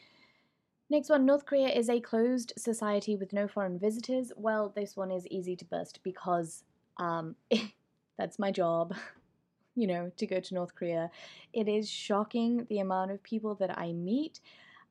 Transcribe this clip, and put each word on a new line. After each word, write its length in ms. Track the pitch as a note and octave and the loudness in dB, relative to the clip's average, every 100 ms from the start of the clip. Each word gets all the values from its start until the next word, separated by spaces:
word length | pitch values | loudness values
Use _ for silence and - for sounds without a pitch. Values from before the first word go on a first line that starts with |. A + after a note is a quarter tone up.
| - _ _ _ _ _ _ _ - | -20 _ _ _ _ _ _ _ 0
Next 220 | D4 - | 0 4
one, 160 | D4 C4 | 6 6
North 220 | C#4+ C#4+ | 4 4
Korea 220 | C#4 C4 | 2 4
is 200 | A#3+ A3+ | 4 2
a 100 | A#3+ | 0
closed 540 | A#3 A3+ A#3+ B3+ A3+ - | 2 2 4 2 -4 -6
society 580 | A#3 A3+ G#3 G3+ G#3 G#3 | -4 -2 0 0 0 -2
with 180 | F#3+ | -2
no 140 | G3+ G3+ | -2 -2
foreign 320 | G#3 F#3+ F3+ | -2 -2 0
visitors. 520 | G#3 A3+ A#3 B3+ A#3+ - | 0 -2 -2 -2 -2 -2
Well, 340 | A3 G#3+ G#3 G#3 | 0 0 0 -4
this 200 | G3+ - | -6 -4
one 140 | F#3+ | -4
is 160 | F#3 F3+ | -4 -4
easy 280 | F#3+ F3+ F3+ | -6 -4 -6
to 100 | F3 | -6
bust 340 | E3+ D#3 - | -6 -6 -8
because, 600 | F#3+ F#3 F3+ F3 E3 - - _ _ - | -10 -6 0 0 0 -8 -20 _ _ -6
um, 380 | F3 E3 D#3+ - _ G#3+ G#3+ - | -2 -2 -4 -12 _ 0 0 -12
<laughs> 420 | _ _ _ - | _ _ _ -6
that's 180 | F#3 - | -6 -2
my 140 | G3 | 0
job, 420 | F#3+ E3+ E3 E3+ F#3 - - _ _ | 2 2 2 0 -4 -10 -18 _ _
<laughs> 400 | _ _ _ B3 | _ _ _ -2
you 120 | G3+ | 0
know, 240 | F3 F3 - | 0 -4 -6
to 100 | G#3+ | -2
go 120 | F#3 | -2
to 140 | F#3 | -2
North 220 | F#3 F3 - | -4 -4 -4
Korea. 340 | F3 E3 E3+ - - - - | -2 -2 -2 -8 -20 -20 -6
It 140 | A3+ G#3+ | 0 2
is 220 | G#3+ G#3 | 0 -2
shocking 800 | - - G3+ G#3+ A#3+ A#3 A#3+ A#3 | -6 0 2 2 0 2 2 0
the 80 | G#3 | -2
amount 320 | F#3+ F#3 F#3+ | 0 0 0
of 140 | G3 | -4
people 320 | - A3 G#3+ G3 | -4 -4 -2 -2
that 200 | F#3 F3+ | -2 -2
I 180 | E3+ | -4
meet. 480 | E3+ F3 B3+ D#4 - - - - - _ | -4 0 0 -2 -8 -20 -20 -20 -20 _